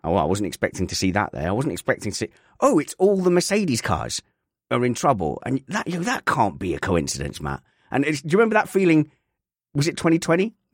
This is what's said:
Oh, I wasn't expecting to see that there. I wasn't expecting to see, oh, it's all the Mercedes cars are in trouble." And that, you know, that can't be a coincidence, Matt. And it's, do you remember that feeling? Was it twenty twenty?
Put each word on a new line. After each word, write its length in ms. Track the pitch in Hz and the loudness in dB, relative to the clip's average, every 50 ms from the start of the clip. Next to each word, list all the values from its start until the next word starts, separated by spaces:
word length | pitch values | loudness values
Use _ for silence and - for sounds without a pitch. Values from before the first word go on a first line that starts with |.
| - | -2
Oh, 100 | 82 90 | 0 0
I 80 | 95 76 | 2 2
wasn't 240 | 78 98 101 101 80 | 2 0 -2 -2 -6
expecting 380 | - - - - - - 90 - | -6 -4 -4 -4 -2 -4 -4 -4
to 80 | - | -2
see 140 | - 98 95 | -2 0 0
that 180 | 87 104 92 - | 0 0 -2 -2
there. 140 | - - 76 87 | -4 -6 -4 -4
I 40 | |
wasn't 200 | 101 120 151 196 90 | -2 -2 -2 -4 -6
expecting 360 | 87 - - - - - 104 | -6 -4 -4 -4 -4 -4 -6
to 60 | 95 | -6
see, 120 | - 110 - _ _ _ _ _ - | -6 -8 -8 _ _ _ _ _ 0
oh, 200 | - 285 247 156 | 2 4 4 2
it's 140 | 135 - - - | 0 -2 -2 2
all 200 | 185 208 202 190 | 4 4 4 4
the 120 | 180 180 | 4 4
Mercedes 500 | 175 180 - - 196 220 202 160 120 110 | 4 4 2 2 0 0 2 0 0 0
cars 400 | - - 90 76 58 58 - - - _ _ _ _ _ _ _ _ - | 0 0 -2 -2 -2 -4 -8 -10 -10 _ _ _ _ _ _ _ _ -4
are 140 | 123 123 123 | -2 0 0
in 100 | 123 117 | 0 0
trouble." 460 | - - 147 131 95 82 73 - - - | 2 2 2 2 2 0 -4 -4 -6 -6
And 160 | - 131 135 - - | -4 -4 -4 -6 -6
that, 180 | 175 214 - - | -6 -6 -4 -4
you 60 | 180 165 | -4 -4
know, 60 | 175 | -2
that 220 | 247 269 - - | -4 -4 -4 -2
can't 320 | - - - 202 196 - - | -2 0 2 2 0 0 -4
be 140 | 98 90 73 | -6 -4 -4
a 60 | - | -4
coincidence, 600 | - 101 90 82 71 69 - 67 71 71 - - | -2 0 0 0 0 -2 -4 -6 -8 -8 -8 -8
Matt. 220 | 76 69 69 - _ _ _ _ _ - | -8 -8 -8 -8 _ _ _ _ _ -6
And 140 | - 135 139 | -2 -2 0
it's, 160 | 156 156 139 | 0 -2 -4
do 60 | - 151 | -2 2
you 60 | 170 208 | 4 4
remember 160 | 233 220 214 | 4 4 4
that 140 | 196 160 - | 0 0 0
feeling? 420 | - 196 190 170 160 156 147 - _ _ _ _ _ _ _ _ _ _ _ _ - | 0 2 4 4 6 4 4 0 _ _ _ _ _ _ _ _ _ _ _ _ -2
Was 120 | 143 147 165 | -2 -2 -2
it 80 | - | -2
twenty 220 | - - 165 165 175 | 0 2 2 2 2
twenty? 360 | - 170 165 180 190 - - _ _ _ | 2 2 2 2 0 -2 -4 _ _ _